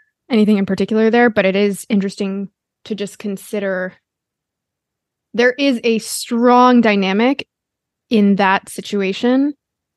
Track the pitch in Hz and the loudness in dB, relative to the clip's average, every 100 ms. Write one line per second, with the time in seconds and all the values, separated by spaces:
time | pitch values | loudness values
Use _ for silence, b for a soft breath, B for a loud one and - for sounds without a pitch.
0 | b b - 226 208 202 196 190 190 220 | b b -4 0 2 2 0 -4 -2 0
1 | 220 240 240 214 190 190 208 190 - 208 | 2 2 2 2 0 0 -2 -4 -4 -2
2 | 196 - 196 196 196 _ _ _ - 202 | -2 -6 -8 -8 -12 _ _ _ -12 -10
3 | 202 - 208 190 - 208 196 185 185 - | -10 -10 -10 -10 -8 -6 -4 -6 -8 -12
4 | _ _ _ _ _ _ _ _ _ _ | _ _ _ _ _ _ _ _ _ _
5 | _ _ _ 208 247 247 277 233 233 220 | _ _ _ -2 0 2 0 0 0 -2
6 | - - - 233 247 247 247 247 226 202 | -4 -10 -6 0 4 6 6 6 4 2
7 | 190 196 247 277 - _ _ _ _ _ | 0 0 0 -2 -8 _ _ _ _ _
8 | - 220 202 202 196 196 - - - 202 | -4 2 2 2 2 0 -4 -16 -8 -4
9 | 190 196 240 262 285 - _ _ _ | -4 -2 0 0 0 -4 _ _ _